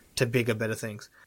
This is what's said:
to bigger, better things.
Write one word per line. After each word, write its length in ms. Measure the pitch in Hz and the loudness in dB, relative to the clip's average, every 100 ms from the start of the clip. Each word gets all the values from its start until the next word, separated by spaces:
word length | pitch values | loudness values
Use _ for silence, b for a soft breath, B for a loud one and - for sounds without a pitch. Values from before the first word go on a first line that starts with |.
| b - | b -2
to 80 | 120 | 2
bigger, 280 | 123 117 | 2 2
better 220 | 110 113 110 | 0 0 -2
things. 340 | 113 104 - b | -6 -10 -14 b